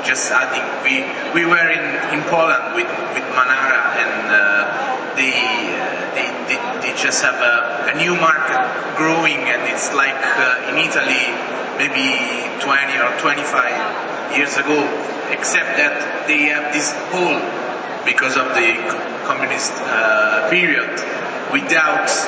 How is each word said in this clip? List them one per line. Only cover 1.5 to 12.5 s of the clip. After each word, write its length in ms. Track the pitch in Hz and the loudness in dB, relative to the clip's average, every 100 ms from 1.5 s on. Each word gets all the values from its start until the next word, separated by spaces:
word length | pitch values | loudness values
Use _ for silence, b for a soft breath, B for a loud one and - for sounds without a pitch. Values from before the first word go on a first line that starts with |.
| 170 165 | 4 4
in, 120 | 151 147 - - | 2 -2 -4 -2
in 100 | 151 147 | -2 0
Poland 480 | 170 160 131 - 175 | 2 4 2 0 -2
with, 100 | 175 - - 131 | -2 -4 -4 -6
with 100 | 131 | -2
Manara, 640 | 127 135 131 135 127 120 - | 2 2 2 2 2 2 0
and, 320 | 117 - - | -2 -2 2
uh, 60 | - - 1077 - 1077 - - - - | 4 4 2 0 -2 -2 -4 -4 -2
they, 160 | 131 | 0
uh, 800 | 127 - - - - - - - | 2 0 0 -2 -2 -4 -4 -4
they, 140 | - - - - | -4 -4 -4 -4
they, 120 | 135 - - | -4 -4 -4
they 80 | - - | -4 0
just 240 | 143 151 | 0 2
have 160 | 139 - | 0 2
a, 500 | 120 117 - - - | 2 2 0 -2 -2
a 40 | 156 | 0
new 180 | 175 170 | 0 4
market 400 | 160 151 - - - - - 151 | 4 4 2 0 0 -2 -6 0
growing, 400 | 156 165 160 135 120 | 2 2 2 0 0
and 140 | 120 - | 0 -2
it's 220 | 110 - | -2 0
like, 200 | 147 135 | 2 2
uh, 560 | - - - 135 - - | 0 0 2 2 2 0
in 60 | 147 | -2
Italy 460 | 165 156 131 123 123 - - - - - | 0 0 0 0 0 -2 -6 -6 -6 -2
maybe 280 | 139 135 135 135 - - - | -2 0 0 0 -2 -4 -6